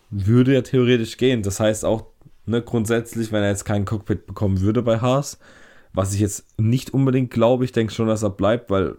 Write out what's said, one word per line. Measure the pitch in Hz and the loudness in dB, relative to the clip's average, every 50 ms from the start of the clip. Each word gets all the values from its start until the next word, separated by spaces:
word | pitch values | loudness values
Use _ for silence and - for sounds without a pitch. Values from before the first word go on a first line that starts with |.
| _ - | _ -10
würde | 107 101 95 101 117 123 127 131 135 | -8 -4 0 2 4 4 4 4 4
ja | 127 117 | 2 0
theoretisch | - - 131 123 123 127 117 110 - - | 0 0 2 4 4 2 2 0 -4 -4
gehen. | - 120 131 127 117 98 | 0 0 0 2 0 -2
Das | 98 95 - | -4 -2 0
heißt | 110 107 110 107 - | 0 0 0 0 -2
auch, | 85 107 110 - - _ _ - - - _ - | -2 -2 -2 -4 -12 _ _ -20 -20 -20 _ -8
ne, | - 110 120 117 | -4 -4 -4 -4
grundsätzlich, | - - 117 110 107 117 117 117 - - 113 113 107 107 | -2 -2 -2 0 0 0 -2 -2 -4 -6 -8 -6 -2 -2
wenn | 107 101 | 0 0
er | 101 | 0
jetzt | 101 101 - | -2 -2 -2
kein | - 107 104 98 | -4 -2 -2 -2
Cockpit | 95 117 104 - - 110 92 - | -2 -4 -6 -4 -4 -4 -4 -4
bekommen | - 98 - 110 98 98 95 | -12 -8 -4 -2 0 0 2
würde | 95 104 110 120 113 | 2 2 0 0 0
bei | 117 113 110 | 0 0 0
Haas, | 120 123 127 139 143 - - _ _ - - - - - - - - _ - | 0 0 0 0 -2 -4 -10 _ _ -20 -20 -20 -20 -20 -20 -20 -20 _ -4
was | 92 95 98 101 | -4 -2 -2 0
ich | 101 | 0
jetzt | 107 95 - - - _ _ - | 0 -2 -2 -6 -14 _ _ -2
nicht | 110 110 120 131 - - - | 0 2 2 0 -2 -2 -2
unbedingt | 135 135 131 127 135 131 120 | 0 2 2 2 0 0 0
glaube, | - 113 113 117 131 123 127 | 0 2 2 4 4 2 0
ich | 123 | -2
denke | - 117 113 104 - | 0 -2 -2 -2 -2
schon, | - 113 110 | -2 0 0
dass | 110 104 107 | 0 0 -2
er | 101 | -4
bleibt, | 98 - 98 101 117 120 - - | -2 0 0 0 0 0 -2 -2
weil | 98 95 90 71 - | 0 0 0 0 -4